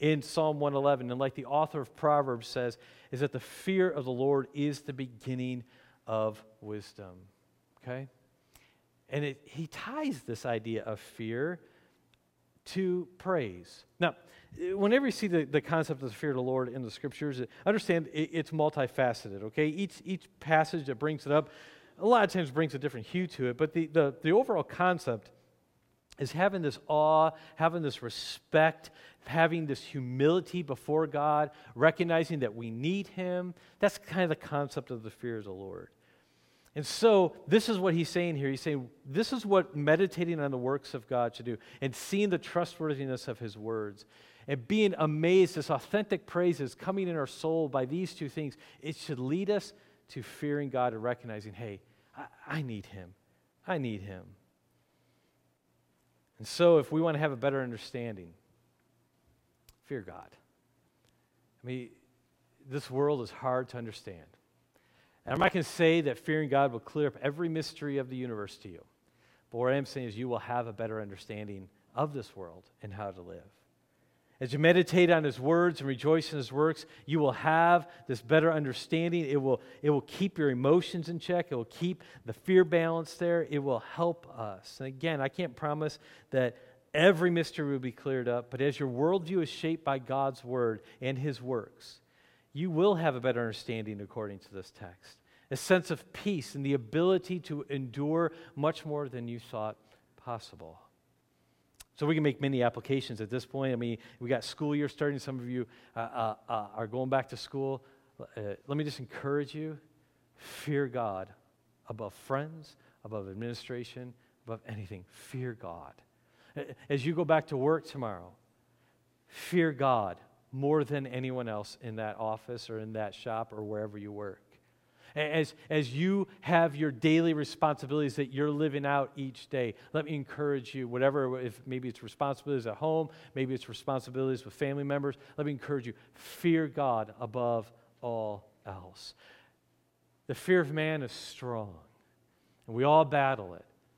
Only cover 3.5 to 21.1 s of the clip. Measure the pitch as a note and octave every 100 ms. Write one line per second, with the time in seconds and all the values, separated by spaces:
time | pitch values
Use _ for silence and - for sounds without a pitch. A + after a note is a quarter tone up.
3.5 | - - F#3+ F#3 D3 B2+ B2 C3+ C#3 B2
4.5 | C#3+ D3 C#3+ - C3+ B2+ A2+ C3 B2+ B2+
5.5 | B2+ A#2+ - _ _ - A2 A2 G#2+ -
6.5 | _ G#2+ G#2+ - - F#2+ F2+ F#2+ _ _
7.5 | _ _ _ B2+ B2+ C3+ _ _ _ _
8.5 | _ _ _ _ _ _ D3 D3 C3 -
9.5 | C#3+ D#3+ - G#3+ D4 D4 C#3+ - A2 B2+
10.5 | A2+ A2+ A2 A2+ G#2+ - - A2 A#2 D#3
11.5 | F3+ - _ _ _ _ _ _ _ _
12.5 | _ - F#3 F#3 F3+ D#3+ - F#3 F3+ A2
13.5 | F2 E2+ - _ - E3+ - - - -
14.5 | - F3+ G3 G3+ B3+ C4+ - G#3 E3+ C3+
15.5 | C#3+ - E3 D#3 C3+ C3+ G#2 D3+ B2+ B2+
16.5 | C3 B2 C3 A#2 - C#3+ - D3+ B2+ A#2+
17.5 | - G3 G#3+ - E3+ D3+ D3+ D#3 D#3+ D3+
18.5 | D#3 D3+ D3+ B2+ - B2 A2+ G#2+ G2 G#2+
19.5 | D#3 D3+ D#3+ G3 - F3+ F#3 - - D3
20.5 | D#3 D#3 E3+ C#3 A#2 D3+